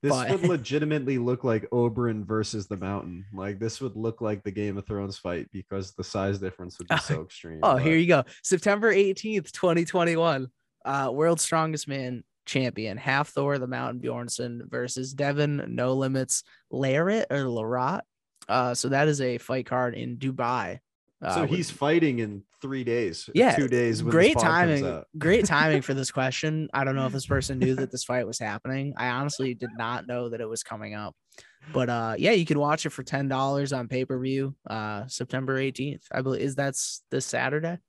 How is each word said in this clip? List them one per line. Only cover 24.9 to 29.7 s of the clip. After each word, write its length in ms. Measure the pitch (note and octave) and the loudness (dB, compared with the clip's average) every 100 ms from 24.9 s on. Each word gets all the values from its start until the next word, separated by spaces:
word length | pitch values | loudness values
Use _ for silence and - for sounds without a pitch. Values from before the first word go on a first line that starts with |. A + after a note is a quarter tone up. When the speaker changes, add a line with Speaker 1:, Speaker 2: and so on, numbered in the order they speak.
Speaker 1:
out. 140 | D#2+ - D#3 | -4 -10 -2
Speaker 2:
Great 280 | D3+ A3 | 4 4
Speaker 1:
<laughs> 20 | G3+ | 6
Speaker 2:
timing 360 | D3+ D#3 D3 | 4 6 4
for 120 | C3 | 2
this 160 | C3+ C3 | -2 -2
question. 580 | - C3 B2+ D#3 D#3 D#3 | 0 -2 0 -2 -2 -2
I 80 | - | 0
don't 140 | C3+ C3+ | 0 0
know 100 | C3 | 0
if 60 | |
this 140 | C3+ - | -2 0
person 340 | C#3 C3 C3 | 0 0 0
knew 160 | C3 C3 | 2 2
that 160 | C3 | -2
this 100 | B2 | -4
fight 240 | - B2+ A2+ | -2 -2 -2
was 140 | A2+ | -4
happening. 520 | A2 G#2 B2+ C3+ C#3 - | -6 -6 -4 -4 -4 -2
I 140 | C3+ | -2
honestly 440 | B2 C#3+ - C3 | 0 -2 -2 -4
did 160 | A#2 A#2+ | -4 -8